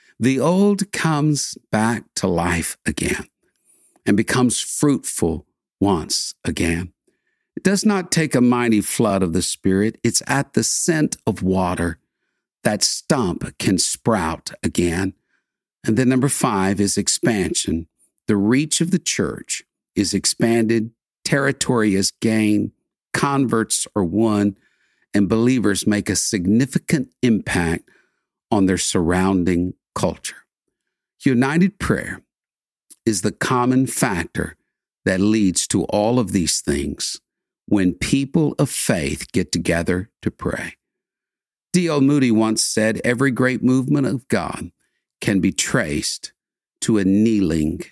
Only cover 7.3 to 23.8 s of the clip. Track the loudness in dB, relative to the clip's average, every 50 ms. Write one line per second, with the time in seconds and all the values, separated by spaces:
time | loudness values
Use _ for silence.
7.3 | _ _ _ _ _ -4 0 0 0 2 2 0 0 0 -2 -4 -4 -2 -2 0
8.3 | 2 2 4 4 4 2 2 2 2 2 0 0 -2 0 0 2 2 0 0 0
9.3 | 0 -2 -2 -4 -6 -2 0 0 2 2 2 0 -2 -2 -2 0 0 -2 -2 0
10.3 | 0 -2 -2 -2 -2 -2 0 0 -2 -2 0 0 0 0 0 -2 -4 -4 _ -4
11.3 | -2 0 0 0 0 0 0 0 -2 -2 -2 -4 -4 -6 _ _ _ _ _ _
12.3 | _ _ _ _ _ _ -2 -2 0 0 -2 -2 -4 -4 -2 0 0 0 0 -2
13.3 | -2 -4 -8 -10 -10 -4 -2 0 0 0 0 -2 -4 -4 -2 0 0 0 0 -2
14.3 | -4 -8 -10 -14 -10 -8 -8 -4 -2 0 0 0 0 -2 -2 -4 -6 _ _ _
15.3 | _ _ _ _ _ _ _ _ _ _ -4 -2 0 2 2 2 2 2 0 0
16.3 | 0 0 0 0 2 2 2 0 2 0 0 0 0 -2 -2 -2 -2 -2 0 0
17.3 | 0 0 -2 -2 -2 -4 -2 -2 -4 -4 -6 -8 _ _ _ _ _ _ _ -2
18.3 | 0 2 2 2 2 2 0 0 -2 -2 0 0 0 -2 -2 -2 -4 -2 -2 -4
19.3 | -6 -8 -10 -10 -10 -10 -10 _ _ _ _ _ _ -2 -2 0 -2 -2 -2 -2
20.3 | -2 0 0 2 2 2 2 2 0 0 -2 -4 -8 _ _ _ _ _ -4 -2
21.3 | 0 0 0 0 -2 -2 -2 0 0 2 2 2 2 2 0 -2 -4 _ -2 0
22.3 | 2 2 2 2 2 2 0 -4 -8 _ _ _ _ _ _ _ -4 -2 -2 0
23.3 | 0 0 0 0 0 0 0 -2 -4 -4